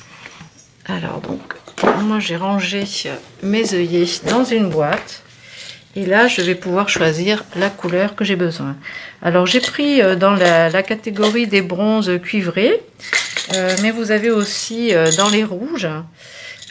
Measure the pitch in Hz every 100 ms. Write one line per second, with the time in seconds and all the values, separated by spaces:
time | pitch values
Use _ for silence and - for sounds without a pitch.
0 | - - - - - - - _ - 185
1 | 165 170 - - - - - - - -
2 | 214 214 185 170 190 202 185 202 196 -
3 | 143 139 - - 190 214 220 185 175 175
4 | 175 - - 233 254 226 196 156 147 175
5 | - - - - - - - - - 196
6 | 185 202 240 240 175 180 180 180 202 -
7 | 160 156 185 214 - 180 196 202 175 175
8 | 202 202 202 185 175 165 139 139 - -
9 | - - 170 180 180 247 247 - 294 277
10 | 196 185 196 202 175 165 165 180 190 220
11 | 226 202 214 226 226 196 175 180 214 220
12 | 202 180 180 214 175 170 233 453 - -
13 | - - - - - 190 185 185 214 226
14 | 214 214 226 220 202 - - 226 233 175
15 | 160 165 202 208 214 185 262 320 175 156
16 | 165 - - - - - -